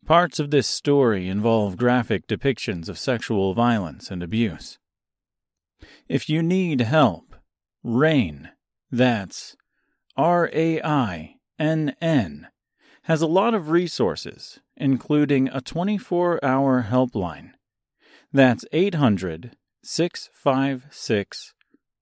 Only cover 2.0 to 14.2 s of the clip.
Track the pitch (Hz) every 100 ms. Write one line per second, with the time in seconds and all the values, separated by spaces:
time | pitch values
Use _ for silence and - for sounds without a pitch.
2 | 117 98 - 101 139 123 - 90 85 87
3 | - 120 - 107 95 92 120 113 85 71
4 | - 92 87 110 113 78 - - _ _
5 | _ _ _ _ _ _ _ _ - -
6 | _ - - 156 165 185 180 143 117 160
7 | 131 82 _ - _ _ _ _ - 117
8 | 156 151 95 71 76 _ _ _ _ 117
9 | 127 117 95 - - - _ _ _ _
10 | _ - 165 175 170 - 165 160 156 151
11 | 113 85 80 _ _ _ 156 160 151 -
12 | 165 156 92 73 - _ _ _ _ _
13 | - 160 160 175 220 220 151 165 175 -
14 | 107 73